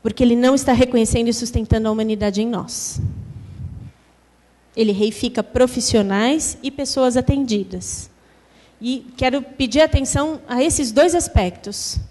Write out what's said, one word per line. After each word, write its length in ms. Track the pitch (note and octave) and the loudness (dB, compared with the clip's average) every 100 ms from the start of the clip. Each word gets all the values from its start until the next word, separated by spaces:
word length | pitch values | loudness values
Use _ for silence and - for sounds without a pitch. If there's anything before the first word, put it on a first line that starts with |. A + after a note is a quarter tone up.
Porque 220 | A3 - | -4 2
ele 120 | B3 A#3+ | 2 4
não 200 | B3+ C#4 | 4 4
está 180 | C#4 | 2
reconhecendo 560 | A#3+ B3+ B3 A3 A#3+ A#3 | 2 4 2 2 2 0
e 40 | |
sustentando 540 | A#3 A#3+ A#3+ G#3+ A3+ A3 | -2 -2 -4 0 0 2
a 40 | |
humanidade 500 | A3 A3 G#3+ G#3 G3 | 0 -2 0 -2 -2
em 60 | A3+ | -2
nós. 540 | G#3+ - - - - - - - - - - - - - _ _ _ _ _ _ _ _ - | -4 -8 -10 -8 -6 -6 -6 -14 -16 -18 -14 -14 -14 -18 _ _ _ _ _ _ _ _ 0
Ele 160 | A3 | 0
reifica 520 | G3+ G#3+ G#3+ A#3+ A#3+ | 2 0 0 -4 -2
profissionais 1120 | - A#3 B3+ B3+ - A3+ G3 G3 A#3 D#4 - - | -4 2 2 2 2 2 2 2 2 0 -2 -6
e 80 | C4+ | -10
pessoas 460 | C#4 C4+ - B3+ B3 | -6 -4 0 2 2
atendidas. 960 | B3 C#4 C4 G#3 F#3+ F#3 - - - _ _ _ _ _ _ _ A#3 | 2 0 0 -2 -2 -10 -10 -12 -14 _ _ _ _ _ _ _ -6
E 200 | B3+ - - | -6 -8 -2
quero 260 | B3+ C4+ | 0 0
pedir 380 | - - C4 C4 | -6 -4 0 4
atenção 640 | D#4 C#4+ C4+ C#4 D4+ D#4 - | 4 4 2 0 -2 -4 -4
a 160 | B3 | 0
esses 300 | D#4 - B3+ | 2 2 0
dois 240 | A3 E4+ E4+ | 4 4 4
aspectos. 840 | - A3+ F#3 - G3+ G#3 - - - | 2 0 0 -4 -12 -10 -6 -6 -8